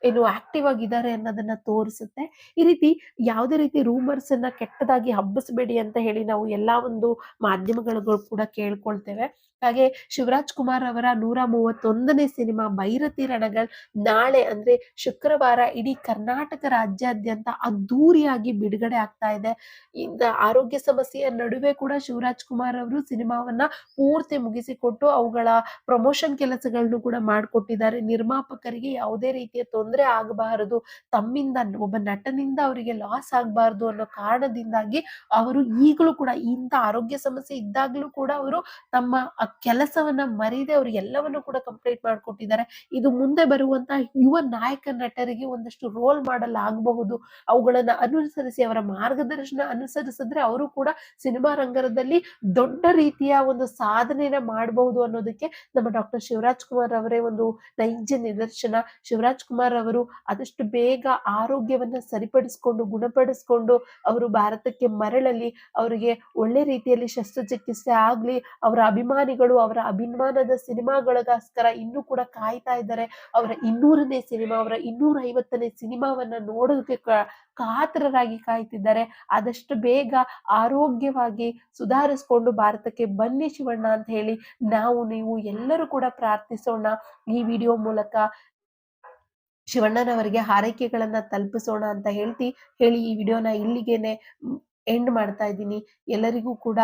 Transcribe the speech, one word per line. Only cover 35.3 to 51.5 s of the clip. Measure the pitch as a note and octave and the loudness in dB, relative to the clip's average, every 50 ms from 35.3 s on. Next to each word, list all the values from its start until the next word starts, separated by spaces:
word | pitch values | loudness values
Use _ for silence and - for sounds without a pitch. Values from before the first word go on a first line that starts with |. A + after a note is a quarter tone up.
| - | 2
ಅವರು | A3+ A3+ B3+ B3+ C#4 C4+ | 2 2 2 2 0 0
ಈಗಲೂ | A#3 A3 A#3 C#4 D4+ D4 - E4 D#4+ C#4 | 2 4 6 6 6 8 6 4 4 4
ಕೂಡ | - C#4+ B3+ B3 | 2 -2 -2 -2
ಇಂಥ | - - A#3 B3 B3 B3+ B3 - C4 | -2 -2 -2 -2 -2 -4 -2 0 2
ಆರೋಗ್ಯ | A#3 G#3 G#3 A#3+ A#3 A3+ C#4+ C#4 | 2 2 0 0 -2 -4 -6 -4
ಸಮಸ್ಯೆ | - C#4 B3+ C4+ C4+ - C#4+ | -4 -4 -6 -6 -10 -10 -10
ಇದ್ದಾಗ್ಲೂ | B3+ G#3 G3+ G3+ C4 C4+ C4 B3 C#4+ C#4+ C#4+ | -10 -8 -4 -2 -2 -2 -2 -2 -6 -8 -8
ಕೂಡ | - C#4+ C4+ C4 C#4+ | -6 -6 -4 -2 -2
ಅವರು | C#4+ C4+ C#4 D4+ F4 F4 - - - _ - - | -4 -4 -4 -4 -4 -6 -8 -16 -20 _ -2 -2
ತಮ್ಮ | B3+ B3 B3 B3+ C4 B3+ B3+ - - | 0 0 2 0 0 -2 -2 -6 -6
ಆ | A3+ | -6
ಕೆಲಸವನ್ನ | A3 - _ - B3 A#3 B3 D4 C#4+ - E4 D#4 D4+ C#4 C4 C#4 | -6 -6 _ -2 0 2 2 2 0 2 0 0 2 0 0 -2
ಮರೀದೆ | B3+ A3 G#3 A3 A3 A#3+ C4 C#4 C#4+ D4+ | -2 -2 -2 -2 -2 -2 -2 -2 2 2
ಅವ್ರು | C#4+ C4 B3 | 2 2 2
ಎಲ್ಲವನ್ನೂ | A3 G3+ F#3+ G#3+ B3+ C#4+ D4 D4+ C#4 D4 - | -2 -4 -4 -4 -4 -4 -4 -4 -4 -8 -8
ಕೂಡ | - C4 C4 C4 | -6 -6 -6 -6
ಕಂಪ್ಲೀಟ್ | B3 A3 A#3 - B3 A#3+ A#3+ - | -8 -14 -6 -4 -4 -4 -2 -2
ಮಾಡ್ಕೊಟ್ಟಿದ್ದಾರೆ. | A3+ A3 G#3+ - A#3 G#3 G3+ A3 G#3 A3 A3+ A#3 - - - - - - | -4 -4 -4 -4 -12 -12 -10 -4 -2 -2 -2 -2 -4 -10 -20 -14 -8 -4
ಇದು | C4 A#3 C#4 | 0 2 2
ಮುಂದೆ | B3 B3 C4+ C4+ D4 E4+ E4 | 2 2 2 2 4 4 4
ಬರುವಂತ | C4 C#4 C4+ C4+ C4+ C4+ C4 B3+ - C#4 C#4 B3 - - | 4 4 2 2 2 0 -2 -2 -2 -2 -2 -2 -2 2
ಯುವ | C4+ B3+ C4+ D4+ E4+ | 6 6 6 6 4
ನಾಯಕ | D4+ B3+ A#3 A3+ A3+ B3+ C#4 C4+ - C#4+ | 2 0 -4 -2 -4 -4 -4 -4 -6 -8
ನಟರಿಗೆ | C4 A#3+ B3 A#3 - - B3 B3 A#3+ A3 C4 | -6 -6 -6 -6 -4 -4 -4 -4 -4 -8 -8
ಒಂದಷ್ಟು | C4 B3+ A#3+ A3+ A#3+ - - - A3+ | -8 -8 -8 -10 -12 -14 -10 -10 -8
ರೋಲ್ | G3+ A3+ A#3+ C4 C#4+ D4 C4+ | -4 0 2 4 4 2 2
ಮಾಡೆಲ್ | B3+ B3+ A#3+ A#3+ A#3 A3+ | -2 -2 -2 -2 -2 -2
ಆಗಬಹುದು. | G#3+ G3+ G#3+ A3 A3 A3 B3 A#3 A#3+ A#3 G3 A#3+ A#3 _ - - - - - | -2 -2 -2 -2 -2 0 0 0 0 -2 -4 -4 -8 _ -14 -20 -10 0 2
ಅವುಗಳನ್ನ | A3+ B3+ A3+ B3+ B3 B3 A#3+ A#3+ A#3 - | 4 4 6 4 4 4 2 2 2 2
ಅನುಸರಿಸಿ | B3 A#3+ C#4 D#4+ D4+ D4+ - D4+ C4 B3+ A3+ - B3 | 0 0 2 0 -2 -2 -4 -6 -8 -6 -2 -2 0
ಅವರ | A3+ A3+ A3+ | 0 0 -2
ಮಾರ್ಗದರ್ಶನ | G#3 G3+ F#3+ F#3+ G#3+ A#3+ C4 B3+ D4 A#3+ D#4 C#4 C4+ C4+ C#4+ C4 C#4 C#4+ | -2 -4 -4 -2 -2 -2 -2 -2 -2 -4 -4 -8 -8 -8 -4 -4 -4 -4
ಅನುಸರಿಸಿದ್ರೆ | B3 A#3 C4+ B3+ - D4 C4 C4 A#3 - C4+ A3+ D4 D#4 | -4 -6 -8 -6 -6 -8 -6 -8 -8 -8 -8 -4 -2 0
ಅವರು | C4+ A3+ A3+ B3+ D4 C#4+ | 0 0 0 0 -4 -4
ಕೂಡ | - C#4 C4+ D4 D#4 - - - _ _ | -4 -2 -2 -2 -2 -4 -10 -20 _ _
ಸಿನಿಮಾ | - B3+ A#3 B3+ B3+ D4 | -4 -4 -2 2 2 2